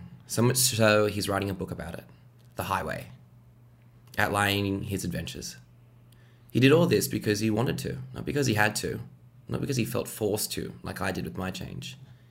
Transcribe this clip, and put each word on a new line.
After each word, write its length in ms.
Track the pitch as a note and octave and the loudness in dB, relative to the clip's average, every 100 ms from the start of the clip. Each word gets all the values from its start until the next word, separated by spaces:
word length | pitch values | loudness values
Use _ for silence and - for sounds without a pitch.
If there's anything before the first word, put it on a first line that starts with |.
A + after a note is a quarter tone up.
| - - - | -14 -18 -6
So 160 | - | 2
much 140 | A#2 B2+ | 2 4
so, 520 | - G#2+ A2 G#2+ G#2 | 2 4 6 6 4
he's 200 | G2 G2 | 0 -2
writing 220 | G2 G2 | -2 -2
a 40 | |
book 180 | F#2 F#2 | -4 -8
about 240 | F2+ E2+ F2 | -8 -10 -12
it. 100 | - - - - - - | -14 -20 -20 -20 -14 -8
The 80 | |
Highway. 440 | G2 F#2+ D2+ G1+ - - - - - - - - - - - - | -2 -2 -2 -8 -12 -20 -20 -20 -20 -20 -20 -20 -20 -20 -6 -2
Outlining 640 | G#2 G2+ G2+ G2+ G2+ G2 | 0 2 2 2 0 -2
his 200 | F#2 F#2+ | -4 -4
adventures. 540 | F#2 E2+ E2 D2 - - - - - - - - - - - | -4 -6 -8 -10 -12 -14 -20 -20 -20 -20 -20 -20 -20 -20 -4
He 120 | A#2+ | 4
did 100 | C3+ | 8
all 140 | D#3 F3 | 8 6
this 240 | G#2 - | 4 2
because 320 | A2 A2 G#2 | 0 0 2
he 80 | A2 | 2
wanted 280 | G#2+ A#2+ - | 2 0 -2
to, 180 | - - - | -4 -8 -10
not 120 | - - | -8 -4
because 220 | C#3 C#3+ | 0 2
he 60 | |
had 220 | G#2 G#2+ G#2+ | 4 2 0
to, 240 | F2 A2+ - - - - - | -4 -6 -10 -18 -20 -18 -8
not 100 | A#2 | -4
because 160 | - B2+ | -2 -2
he 100 | A2 | 0
felt 220 | - - | -2 -4
forced 440 | - G#2 G#2 - | -2 -2 0 -4
to, 200 | - F2 - | -6 -8 -10
like 200 | F2+ F#2 | -10 -4
I 100 | F#2+ | -4
did 140 | F2+ F2 | -4 -6
with 120 | F2 | -6
my 140 | F#2 | -6
change. 460 | F2+ - - - - - - - | -6 -10 -10 -12 -16 -20 -20 -20